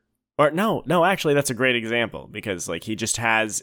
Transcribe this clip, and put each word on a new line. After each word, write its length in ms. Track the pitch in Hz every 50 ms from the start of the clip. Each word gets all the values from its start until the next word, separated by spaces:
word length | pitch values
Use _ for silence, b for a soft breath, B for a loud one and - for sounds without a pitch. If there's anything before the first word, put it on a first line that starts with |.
| _ _ _ _ _ _ _
or 140 | - 147 147
no, 320 | 151 175 214 226 170 120 -
no, 220 | 127 170 180 165
actually, 260 | 185 190 - - 156
that's 160 | 143 143 139 -
a 60 | 131
great 220 | 107 131 131 123
example 520 | 117 110 110 117 120 117 104 - 69 60 -
because, 380 | - 101 - 110 95 87 - 92
like, 160 | 85 82 -
he 100 | 110 110
just 220 | 98 110 104 -
has 460 | - 117 113 113 110 110 107 95 -